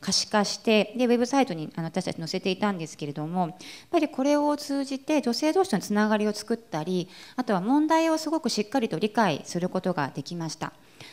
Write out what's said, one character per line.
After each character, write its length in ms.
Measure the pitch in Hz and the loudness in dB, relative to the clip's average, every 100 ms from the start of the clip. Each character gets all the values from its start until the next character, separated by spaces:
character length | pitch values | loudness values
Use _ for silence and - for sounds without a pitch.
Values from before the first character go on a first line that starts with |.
可 100 | - | -2
視 180 | 196 - | -2 0
化 160 | 214 | 2
し 120 | 202 - | 2 0
て、 380 | - 214 196 233 | 4 4 4 0
で、 100 | 247 | 2
ウ 20 | |
ェ 60 | 233 | 2
ブ 100 | 240 | 2
サ 140 | 277 | 2
イ 60 | 262 | 2
ト 80 | |
に、 160 | 165 151 - | 0 -6 -6
あ 60 | |
の、 40 | 165 | -4
私 200 | 185 - | -2 -4
た 60 | |
ち 40 | - | -6
載 100 | 165 | -6
せ 140 | 185 | -4
て 100 | 196 | -2
い 60 | 185 | 0
た 160 | 208 | 0
ん 60 | 190 | -2
で 60 | 160 | -6
す 80 | - | -8
け 100 | 147 | -8
れ 60 | |
ど 120 | 147 156 | -6 -4
も、 140 | 185 | -2
や 40 | 170 | -2
っ 60 | - - - - | -4 -16 -18 -2
ぱ 60 | 349 | 0
り 80 | 294 | 0
こ 160 | 277 | 0
れ 120 | 269 294 | 2 2
を 200 | 294 294 | 2 0
通 280 | - 277 | -2 -4
じ 140 | 269 269 | -2 -6
て 240 | - 311 | 0 0
女 100 | 240 | 2
性 200 | 240 302 | 0 2
同 100 | 320 | 2
士 100 | 381 | 2
の 80 | - | 0
つ 120 | - | 0
な 160 | 208 214 | 2 4
が 80 | 214 | 2
り 100 | 214 | 0
を 60 | |
作 220 | 208 - | -2 -4
っ 20 | 226 | -6
た 260 | - 160 | -4 -6
り、 280 | 156 185 170 - - - | -2 -2 -2 -10 -12 -6
あ 80 | |
と 80 | 254 | 0
は 80 | 190 | 0
問 260 | 196 285 302 | 2 2 4
題 220 | 320 330 | 4 4
を 80 | 320 | 2
す 140 | 311 | 0
ご 100 | 320 | -2
く 80 | 247 | 0
し 140 | - | -2
っ 80 | 202 | 0
か 100 | 269 | 0
り 80 | 220 | 0
と 100 | 160 | 0
理 120 | 208 | 0
解 320 | - 208 143 | 2 2 2
す 160 | - 175 | -4 -4
る 80 | 175 | -2
こ 140 | 185 | -2
と 100 | 185 | -2
が 180 | 170 135 | -2 -2
で 80 | - | -4
き 120 | - 175 | -8 -6
ま 120 | 160 | -8
し 80 | - | -8
た。 160 | 151 - - - - | -12 -12 -20 -20 -20